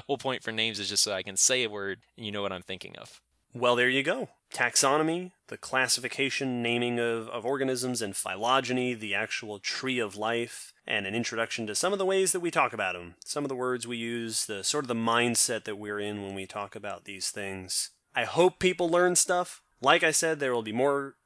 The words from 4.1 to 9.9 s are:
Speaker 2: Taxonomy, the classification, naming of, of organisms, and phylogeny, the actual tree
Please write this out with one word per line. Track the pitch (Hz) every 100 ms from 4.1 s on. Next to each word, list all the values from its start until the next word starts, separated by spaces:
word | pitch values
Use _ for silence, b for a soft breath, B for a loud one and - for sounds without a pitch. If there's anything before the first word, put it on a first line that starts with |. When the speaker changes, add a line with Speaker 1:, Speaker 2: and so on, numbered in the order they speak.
| 254 208 _ _
Speaker 2:
Taxonomy, | - 123 - 139 151 160 175 180 _ -
the | -
classification, | - 131 127 - 123 - 135 - 135 123
naming | 117 120 120 120
of, | 117 117 113
of | 117 113
organisms, | 135 135 127 127 120
and | 104 95
phylogeny, | 98 95 117 135 123 127 123
the | 117 107 101
actual | 110 - 110 101
tree | - - 131